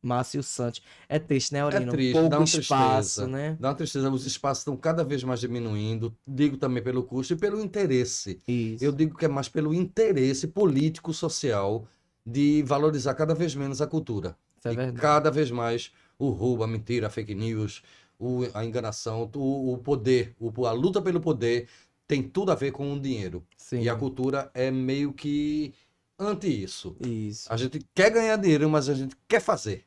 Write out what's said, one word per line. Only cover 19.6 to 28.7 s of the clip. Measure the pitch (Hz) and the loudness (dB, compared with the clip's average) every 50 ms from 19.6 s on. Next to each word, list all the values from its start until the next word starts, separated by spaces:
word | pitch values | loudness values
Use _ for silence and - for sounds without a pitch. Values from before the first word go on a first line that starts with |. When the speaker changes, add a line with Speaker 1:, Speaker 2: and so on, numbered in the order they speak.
| 131 131 123 | 0 -2 -2
Speaker 2:
o | 120 | -4
poder, | 120 139 147 131 107 127 131 127 117 - - _ | 0 -2 -2 0 4 4 4 4 4 0 -8 _
o, | 113 117 110 123 123 | -8 -6 -2 -2 0
a | 117 113 | 0 0
luta | 120 143 190 185 202 170 | 2 2 2 2 2 0
pelo | 190 180 170 | 2 0 0
poder | 160 160 151 117 117 117 120 123 120 - - - _ _ _ _ _ | 2 0 0 2 2 2 2 0 -2 -6 -18 -20 _ _ _ _ _
tem | _ 151 139 131 | _ -2 0 0
tudo | 135 - 185 202 190 165 | -2 -2 -2 0 0 0
a | |
ver | - 139 139 | 0 0 -4
com | 131 - 143 143 143 | -4 -4 -6 -6 -6
o | 143 | -4
dinheiro. | 139 135 127 113 98 90 85 90 82 _ _ | -4 -4 -4 -4 -4 -6 -8 -10 -12 _ _
Speaker 1:
Sim. | _ - - - 123 117 | _ -12 -6 -4 -2 0
Speaker 2:
E | 117 | 0
a | 117 | 0
cultura | 113 139 135 131 131 127 135 135 139 135 - _ | 0 -2 -4 -2 -2 -2 0 0 -2 -4 -6 _
é | 127 127 131 | -2 -2 0
meio | 131 131 127 127 135 139 143 143 139 | 0 0 0 0 0 0 -2 -2 -4
que | - - 147 147 147 147 151 151 151 151 139 - _ _ _ _ _ _ _ _ _ | -6 -6 -4 -2 -2 0 0 -2 -2 -4 -6 -8 _ _ _ _ _ _ _ _ _
anti | 190 208 208 - 202 190 139 107 95 | -4 -4 -4 -2 -2 -2 -2 -2 -4
isso. | 92 - - - 92 80 - - | -8 -10 -12 -12 -12 -12 -8 -6
Speaker 1:
Isso. | 127 117 110 107 104 104 - - - 113 | -6 -4 -4 -4 -6 -8 -10 -8 -6 -4
Speaker 2:
A | |
gente | 113 123 131 131 156 - _ _ | -2 -2 -2 -4 -8 -12 _ _
quer | - 185 220 | 4 6 6
ganhar | 220 226 226 220 220 | 6 4 2 4 2
dinheiro, | 214 196 185 156 147 147 156 | 2 4 4 4 6 4 4